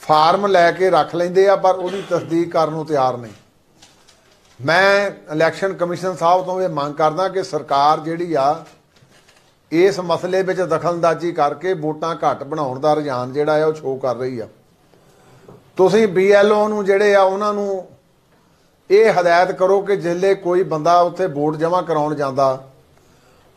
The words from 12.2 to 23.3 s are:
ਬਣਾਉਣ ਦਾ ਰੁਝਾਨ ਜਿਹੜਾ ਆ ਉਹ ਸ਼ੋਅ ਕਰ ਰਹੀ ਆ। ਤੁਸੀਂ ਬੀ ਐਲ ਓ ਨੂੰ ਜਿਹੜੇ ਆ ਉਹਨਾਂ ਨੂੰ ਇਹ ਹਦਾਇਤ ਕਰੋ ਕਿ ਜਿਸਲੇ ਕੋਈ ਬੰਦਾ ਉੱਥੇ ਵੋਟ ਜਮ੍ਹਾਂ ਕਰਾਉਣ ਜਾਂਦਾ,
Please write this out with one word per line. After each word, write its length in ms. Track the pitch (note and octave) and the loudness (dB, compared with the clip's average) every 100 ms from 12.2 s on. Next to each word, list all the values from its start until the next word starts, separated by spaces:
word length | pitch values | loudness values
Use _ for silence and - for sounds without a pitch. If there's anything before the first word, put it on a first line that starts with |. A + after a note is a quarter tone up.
| D#3 B2+ | -4 -4
ਬਣਾਉਣ 360 | C#3 D#3 C3+ C3 | -8 -6 -6 -2
ਦਾ 140 | D3+ | 0
ਰੁਝਾਨ 380 | D3+ D3 B2 B2+ | 0 -2 -6 -6
ਜਿਹੜਾ 300 | C#3 D3+ D3+ | -4 0 0
ਆ 40 | D#3 | 0
ਉਹ 80 | |
ਸ਼ੋਅ 240 | D#3 C3+ B2+ | -2 -8 -6
ਕਰ 180 | C3 A#2 | -4 -4
ਰਹੀ 220 | C3 B2 | -6 -8
ਆ। 100 | G2+ _ _ _ _ _ _ _ _ _ - - _ - | -12 _ _ _ _ _ _ _ _ _ -20 -20 _ 2
ਤੁਸੀਂ 320 | F#3 G#3 G#3+ | 4 4 2
ਬੀ 220 | F3 G3 | 2 4
ਐਲ 220 | G3+ G3+ | 6 6
ਓ 160 | G#3 G#3+ | 2 0
ਨੂੰ 160 | G#3 | -2
ਜਿਹੜੇ 300 | F#3+ G3 G#3 | 0 2 4
ਆ 80 | G3 | 4
ਉਹਨਾਂ 320 | F#3+ F#3+ G#3 | 4 2 -4
ਨੂੰ 340 | G#3 G3+ F#3+ - - _ _ _ _ _ _ _ _ - | -4 -4 -6 -10 -20 _ _ _ _ _ _ _ _ 2
ਇਹ 300 | G3+ A3 F3+ | 4 4 4
ਹਦਾਇਤ 320 | F3 E3+ F#3 | 4 4 2
ਕਰੋ 280 | F#3 F#3 G3 | 0 2 2
ਕਿ 160 | G3 F#3+ | 0 -2
ਜਿਸਲੇ 380 | E3+ F3 F#3+ | -2 0 0
ਕੋਈ 280 | G3 F3 F3+ | 0 0 0
ਬੰਦਾ 380 | E3+ D#3 D#3+ F3 | 0 0 2 4
ਉੱਥੇ 260 | F3 E3+ F#3 | 2 0 -4
ਵੋਟ 300 | C#3 D3+ D#3 | -2 -2 -2
ਜਮ੍ਹਾਂ 260 | E3 F3+ | -2 -2
ਕਰਾਉਣ 320 | E3+ D#3 D3+ | -2 -2 -2
ਜਾਂਦਾ, 500 | D3 C#3 C3 C3+ C3 - _ _ _ _ _ _ | -4 -4 0 0 0 -10 _ _ _ _ _ _